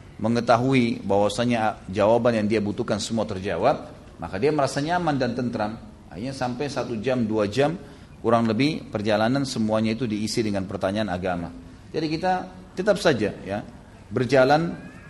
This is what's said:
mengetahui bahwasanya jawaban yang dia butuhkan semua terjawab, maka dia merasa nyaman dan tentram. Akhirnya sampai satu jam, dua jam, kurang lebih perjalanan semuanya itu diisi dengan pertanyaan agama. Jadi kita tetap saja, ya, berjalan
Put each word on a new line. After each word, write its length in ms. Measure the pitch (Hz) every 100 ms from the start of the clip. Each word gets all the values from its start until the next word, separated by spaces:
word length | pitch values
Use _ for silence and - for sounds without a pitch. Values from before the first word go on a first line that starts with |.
| - -
mengetahui 880 | 107 117 120 117 131 135 117 - 95
bahwasanya 800 | 101 104 101 120 117 107 - -
jawaban 540 | 98 101 117 120 110
yang 40 | 104
dia 100 | 110
butuhkan 380 | 101 104 113 104
semua 240 | - 113
terjawab, 640 | 110 95 95 85 120 - - - - -
maka 160 | 82 95
dia 140 | 143
merasa 320 | 151 131 143
nyaman 320 | 151 180 165
dan 180 | 139 120
tentram. 460 | 113 120 110 104 113 - - -
Akhirnya 240 | - 131
sampai 320 | 131 123 120 143
satu 320 | 127 123 113
jam, 240 | 127 127
dua 240 | 107 110 101
jam, 320 | 117 147 175 - - - -
kurang 320 | 110 117 113
lebih 400 | 107 147 170 -
perjalanan 560 | 107 104 107 110 139 135
semuanya 480 | 113 107 110 110
itu 160 | 113 120
diisi 320 | 104 107 123
dengan 240 | 107 98 95
pertanyaan 400 | 98 95 104 104
agama. 480 | 90 92 87 82 - - - -
Jadi 120 | 151 156
kita 400 | 160 185 185 - - -
tetap 240 | - 202 185
saja, 320 | 175 117 101 - 95
ya, 160 | 104 - - - - -
berjalan 640 | 107 123 135 127 151 170 185 - -